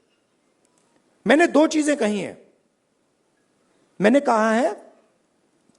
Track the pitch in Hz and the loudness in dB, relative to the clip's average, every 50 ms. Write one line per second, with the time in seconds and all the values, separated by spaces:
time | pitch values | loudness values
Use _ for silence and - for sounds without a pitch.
0 | _ _ _ _ _ _ _ _ _ _ _ _ _ _ _ _ _ _ _ _ | _ _ _ _ _ _ _ _ _ _ _ _ _ _ _ _ _ _ _ _
1 | _ _ _ _ - 190 269 311 339 285 214 277 311 311 311 311 294 302 285 285 | _ _ _ _ 0 2 2 2 2 2 2 2 2 2 0 -2 -2 -2 -2 -2
2 | 233 208 208 196 160 113 87 - - _ _ _ _ _ _ _ _ _ _ _ | -2 -4 -4 -4 -8 -10 -12 -16 -20 _ _ _ _ _ _ _ _ _ _ _
3 | _ _ _ _ _ _ _ _ _ _ _ _ _ _ _ _ _ _ _ - | _ _ _ _ _ _ _ _ _ _ _ _ _ _ _ _ _ _ _ -2
4 | 180 214 247 285 277 - 233 214 220 226 220 226 277 359 415 - - - _ _ | 0 2 2 2 0 0 -2 0 0 0 0 -2 -2 -4 -6 -8 -18 -20 _ _
5 | _ _ _ _ _ _ _ _ _ _ _ _ _ _ _ | _ _ _ _ _ _ _ _ _ _ _ _ _ _ _